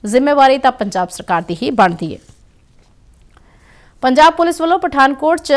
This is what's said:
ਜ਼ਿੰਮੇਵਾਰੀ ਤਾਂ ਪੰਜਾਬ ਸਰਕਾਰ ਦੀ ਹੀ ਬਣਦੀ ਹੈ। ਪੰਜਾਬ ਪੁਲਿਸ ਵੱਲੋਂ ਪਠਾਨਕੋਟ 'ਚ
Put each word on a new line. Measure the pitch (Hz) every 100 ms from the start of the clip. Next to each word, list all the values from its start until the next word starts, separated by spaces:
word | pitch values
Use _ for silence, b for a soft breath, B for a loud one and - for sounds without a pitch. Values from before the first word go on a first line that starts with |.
| 214
ਜ਼ਿੰਮੇਵਾਰੀ | 233 277 285 269 269
ਤਾਂ | 269
ਪੰਜਾਬ | 247 202 185 180
ਸਰਕਾਰ | - - 175
ਦੀ | 170 170
ਹੀ | 262
ਬਣਦੀ | 247 190 175 165 -
ਹੈ। | _ _ _ _ _ _ _ _ _ _ _ _ b b b b b b
ਪੰਜਾਬ | 262 254 311
ਪੁਲਿਸ | 330 339 339
ਵੱਲੋਂ | 330 359
ਪਠਾਨਕੋਟ | 359 277 269 277 302 330
'ਚ | 330